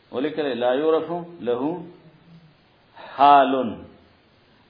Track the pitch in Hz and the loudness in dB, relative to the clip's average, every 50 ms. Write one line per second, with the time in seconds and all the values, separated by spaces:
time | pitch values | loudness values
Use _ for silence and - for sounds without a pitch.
0 | _ _ - 117 135 156 143 160 143 139 123 117 120 123 127 135 151 160 160 160 | _ _ -8 -6 -6 -4 -4 -4 -4 -4 -4 -2 0 0 0 0 2 0 0 0
1 | 156 156 170 175 170 - - - - 117 120 120 131 151 170 180 170 - - - | -2 -4 -8 -8 -10 -12 -14 -8 -4 -4 -2 -2 -2 -4 -6 -8 -10 -14 -20 -20
2 | - - - _ _ - - - - - _ _ _ _ _ _ _ _ _ - | -20 -20 -20 _ _ -20 -20 -20 -20 -20 _ _ _ _ _ _ _ _ _ -20
3 | - - - - 139 143 143 143 135 131 135 135 123 113 95 - - - - - | -20 -10 0 4 6 8 8 8 6 4 2 -2 -2 -4 -8 -12 -16 -20 -20 -20
4 | - _ _ _ _ _ _ _ _ _ _ _ _ _ | -20 _ _ _ _ _ _ _ _ _ _ _ _ _